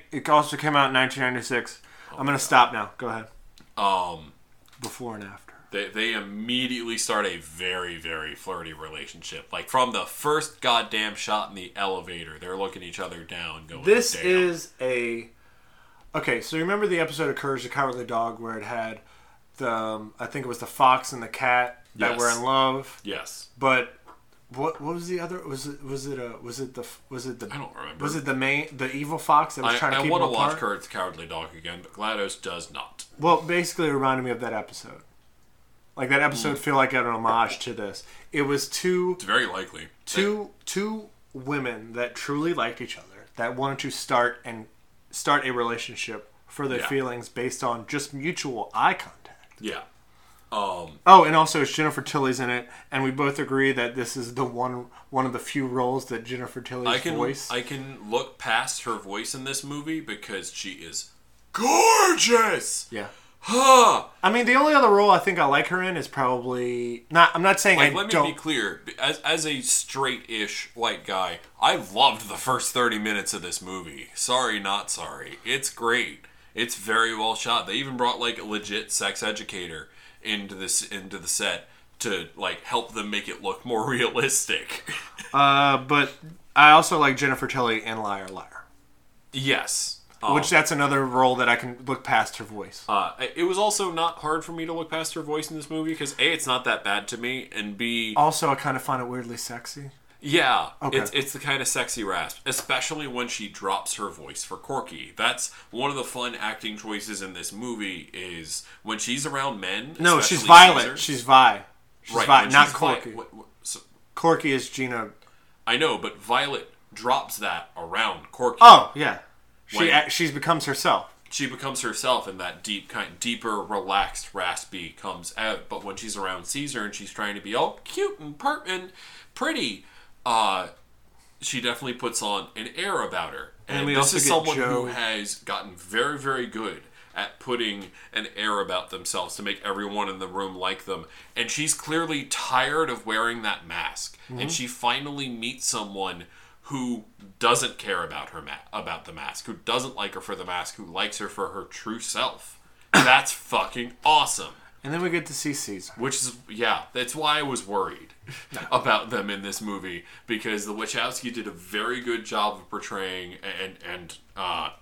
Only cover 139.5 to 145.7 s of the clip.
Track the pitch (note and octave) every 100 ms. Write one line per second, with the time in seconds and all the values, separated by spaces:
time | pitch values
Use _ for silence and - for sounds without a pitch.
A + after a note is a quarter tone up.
139.5 | G2+ G#2 G2 G2+ G#2 G2 F#2+ F#2+ F#2 F#2+
140.5 | F#2 F#2 F#2+ - F2 D#2+ - - - A#2
141.5 | - D3+ - - D#3+ E3 D3 C#3 - -
142.5 | B2+ C3+ D3+ D#3 A2+ G#2+ A2 A#2 A#2 G#2+
143.5 | F#2+ E2 F2 D#2 - - - - B2+ C#3
144.5 | E3 B2 - B2 C3 D3 C#3+ C3+ A#2 A#2
145.5 | - -